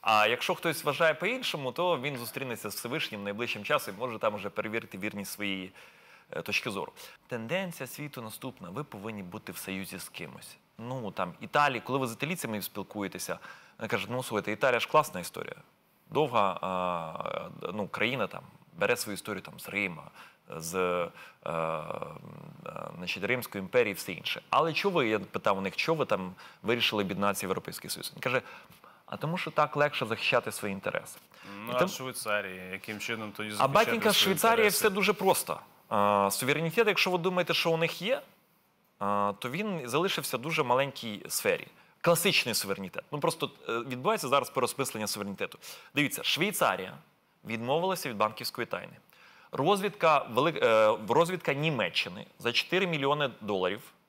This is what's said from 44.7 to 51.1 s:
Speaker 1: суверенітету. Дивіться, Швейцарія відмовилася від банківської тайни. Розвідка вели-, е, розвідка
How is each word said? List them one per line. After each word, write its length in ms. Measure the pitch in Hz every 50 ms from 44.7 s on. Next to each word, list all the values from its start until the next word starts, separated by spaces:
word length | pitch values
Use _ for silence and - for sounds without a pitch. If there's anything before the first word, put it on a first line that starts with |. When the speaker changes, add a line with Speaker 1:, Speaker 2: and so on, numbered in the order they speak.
| - - 139 - - 110 107
Speaker 1:
суверенітету. 520 | 101 - 110 101 101 98 95 98 90 - - - - - - - - _
Дивіться, 280 | 139 147 131 - - -
Швейцарія 720 | - - 135 165 208 208 - 175 120 95 90 92 92 - 139 - _ _ _ _ _ _ _ _
відмовилася 640 | - 113 113 117 123 135 165 170 190 190 170 - 143
від 80 | 120
банківської 500 | 101 107 107 110 - 120 - - - 120
тайни. 260 | - - 90 - - - - _ _ - - - - - - - -
Розвідка 680 | - - 139 165 208 196 190 208 - - - 165 156 139 - -
вели-, 300 | 113 120 139 170 156 -
е, 340 | - - 113 110 110 107 110 - -
розвідка 440 | 98